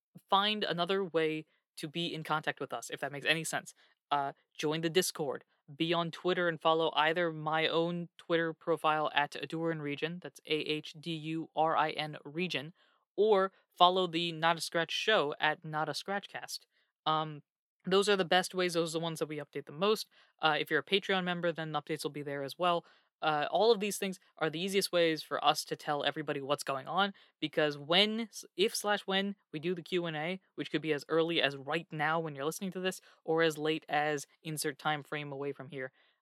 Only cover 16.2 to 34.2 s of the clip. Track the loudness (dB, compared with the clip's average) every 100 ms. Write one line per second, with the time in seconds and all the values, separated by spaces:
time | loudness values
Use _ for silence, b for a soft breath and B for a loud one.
16.2 | -6 -12 -10 -12 _ _ _ _ 0 0
17.2 | 0 -8 -16 _ _ _ 0 2 4 4
18.2 | 4 4 2 0 0 0 0 0 -4 -2
19.2 | -4 -6 -8 -10 -10 -2 0 0 -2 b
20.2 | b b 0 2 0 -2 0 -2 0 -2
21.2 | -2 -2 -2 -2 -4 -6 -4 -6 -6 -8
22.2 | -6 -6 -6 -2 0 0 -2 b b _
23.2 | 0 0 2 4 6 4 2 -2 -4 -6
24.2 | b b -2 -2 0 0 2 4 4 2
25.2 | -4 0 2 2 0 -6 -4 -2 -2 -2
26.2 | -4 -4 -2 -2 -2 -6 -4 0 0 -2
27.2 | b b -4 0 0 0 2 4 4 2
28.2 | -8 -12 -8 0 0 0 -2 -2 0 0
29.2 | 0 -4 _ -8 -4 -6 -2 -2 -2 -4
30.2 | -4 -6 _ -10 -4 -2 0 -2 0 0
31.2 | 2 2 0 0 -4 -4 -4 -2 0 0
32.2 | -2 -4 -6 -4 -6 -4 -6 -6 b b
33.2 | b 2 2 2 -2 -2 -2 0 2 0